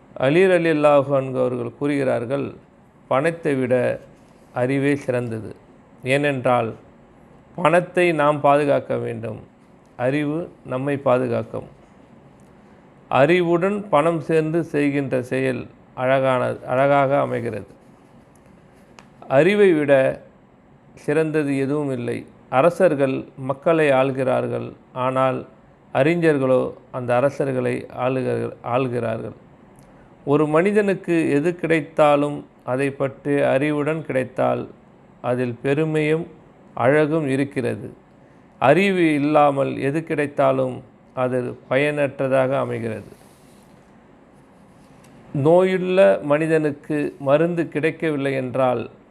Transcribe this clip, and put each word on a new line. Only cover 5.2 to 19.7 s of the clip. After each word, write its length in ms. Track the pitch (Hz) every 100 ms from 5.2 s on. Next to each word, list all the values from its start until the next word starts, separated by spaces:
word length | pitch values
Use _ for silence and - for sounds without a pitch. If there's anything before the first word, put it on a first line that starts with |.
| 123 110 107 - - - _ -
ஏனென்றால் 720 | 127 135 147 135 123 123 113 110 - - - - - - - -
பணத்தை 560 | 139 175 175 180 175
நாம் 280 | 156 147 151
பாதுகாக்க 560 | 143 143 147 131 - 120
வேண்டும், 440 | 120 117 113 110 - _ _ - _ -
அறிவு 540 | 127 147 147 156 180 - -
நம்மை 300 | 131 139 139
பாதுகாக்கும்." 680 | 139 127 127 117 113 110 - - - - - - - - - - - - - - -
அறிவுடன் 800 | 127 143 180 170 170 190 208 202
பணம் 320 | 147 160 165
சேர்ந்து 440 | 143 160 156 165
செய்கின்ற 580 | 160 147 143 143 135 131
செயல் 440 | 120 131 131 120 - - - -
அழகான-, 680 | 127 135 131 127 120 113 -
அழகாக 540 | 127 143 143 135 143
அமைகிறது. 460 | 131 123 113 107 101 - - - _ - - - - - - - - - - - -
அறிவை 440 | 135 170 208 202